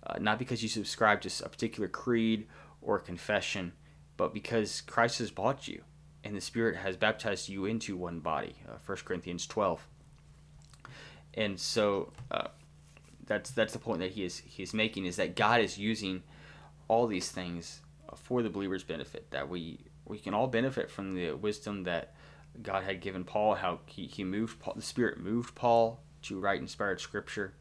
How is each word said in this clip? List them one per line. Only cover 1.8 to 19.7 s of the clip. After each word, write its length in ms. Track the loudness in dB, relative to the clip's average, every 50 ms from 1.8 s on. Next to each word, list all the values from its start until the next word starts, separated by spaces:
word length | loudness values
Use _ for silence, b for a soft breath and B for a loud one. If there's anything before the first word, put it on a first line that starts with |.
| -4 -4
creed 600 | -4 -4 0 2 2 4 4 4 4 2 0 B B B B B B B
or 160 | -2 0 0 0
confession, 760 | 0 -4 -10 -10 -2 2 2 2 2 0 -2 -2 -4 -4 -6 -10 B B B B B B -2
but 180 | 0 0 0 0
because 480 | -4 -4 0 2 2 2 2 -2 -6
Christ 380 | -8 -2 4 4 4 4 4 0
has 120 | -4 -4
bought 360 | -4 0 2 2 2 0 -4 -10
you 160 | -10 -10 -12 -18 -20 -20 -20 -20 -20 -14 -10
and 120 | -6 -6
the 60 | -6
Spirit 340 | -6 -4 0 2 2 2 2 2
has 200 | -2 -4 0 4
baptized 520 | 4 4 4 4 0 -2 -2 -2 -4 -6
you 160 | -4 -2 0
into 300 | 0 0 0 -2 -4 -4
one 240 | -4 -2 -4 -4 -2
body, 360 | -2 0 0 0 -2 -4 -8 -12 -14 -14
uh, 100 | -14 -14
First 280 | -6 -6 -6 -6 -2
Corinthians 400 | -4 -4 -4 -2 -4 -6 -6 -6
twelve. 400 | -4 0 2 4 4 2 0 -4 -14 -20 -20 -20 -20 -20 -20 -20 -20 -20 -20 -20 -20 -20 -20 -20 -20 -20 -20 -18 B B B B B B B B B -2
And 240 | 0 0 0 0 -2
so, 520 | -4 0 2 4 6 6 4 4 0 -2 -6 -14 -10 -4
uh, 160 | -2 -2 -2 -2 -6 -14 -20 -20 -20 -20 -20 -20 -20 -20 -20 -20 -20 -20 -6
that's, 260 | -2 -2 -2 -2 -4
that's 220 | 0 0 0 0 0
the 60 | -8
point 200 | -4 -2 -2 -2
that 120 | -2 -4
he 120 | -4 -4 -4
is, 160 | -4 -4 -8
he 240 | -12 -14 -12 -10 -10
is 100 | -4 0
making, 320 | 0 0 0 0 -2 -4
is 120 | -2 0 0
that 180 | 0 0 2
God 260 | 2 4 6 6 6
is 160 | 4 2 0 -2
using 460 | 0 0 0 0 0 -2 -4 -4 -6 B B B B B B B B B B -20 0 2
all 180 | 4 4 6
these 240 | 4 2 0 -2 -2
things, 520 | -6 -6 -6 -4 -6 -6 -8 -10 -14 -16 -18 -20 -20 -20 -18 -18
uh, 60 | -18
for 260 | -18 -6 0 0 2
the 80 | 2 2
believer's 340 | 0 0 0 0 -2 -2 -4
benefit, 460 | -4 -6 -6 -6 -8 -10 -14 -14 -4
that 180 | -4 -4 -2 -2
we, 320 | -4 -4 -4 -6